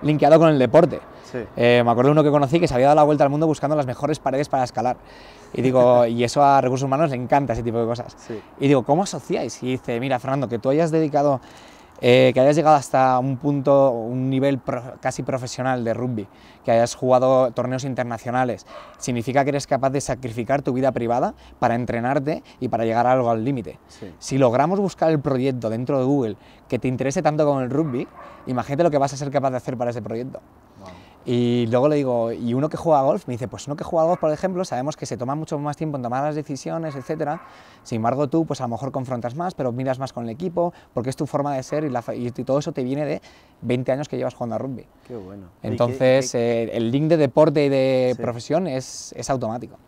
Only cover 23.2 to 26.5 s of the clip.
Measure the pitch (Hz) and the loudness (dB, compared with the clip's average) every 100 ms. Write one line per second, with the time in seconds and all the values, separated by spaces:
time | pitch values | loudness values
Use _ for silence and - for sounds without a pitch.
23.2 | 120 113 113 139 98 - _ - 98 80 | 2 0 0 -4 -6 -14 _ -20 -18 -16
24.2 | - 135 131 120 147 196 196 - 160 160 | -6 2 4 4 2 2 -2 0 2 2
25.2 | 139 135 131 127 117 113 127 143 127 143 | 0 0 0 -2 -4 -4 -2 0 2 0
26.2 | 117 98 - | 0 -4 -14